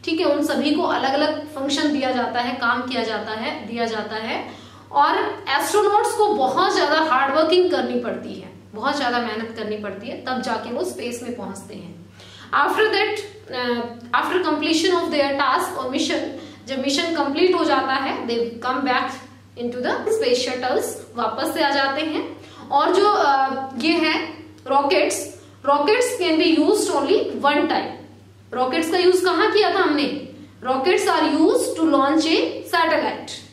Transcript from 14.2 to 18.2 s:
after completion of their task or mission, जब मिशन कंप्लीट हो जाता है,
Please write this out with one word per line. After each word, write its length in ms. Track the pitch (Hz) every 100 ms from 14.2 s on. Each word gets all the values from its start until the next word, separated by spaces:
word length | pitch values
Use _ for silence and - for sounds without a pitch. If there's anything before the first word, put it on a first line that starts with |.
after 220 | 302 359 -
completion 440 | - 302 320 370 349
of 140 | 320
their 240 | 294 277 277
task 440 | 269 320 370 269
or 100 | 254
mission, 260 | 285 - 285 - - - - -
जब 140 | 262
मिशन 340 | 277 294 339 320
कंप्लीट 400 | 277 294 370 349
हो 100 | 311
जाता 280 | 277 262
है, 340 | 269 277 -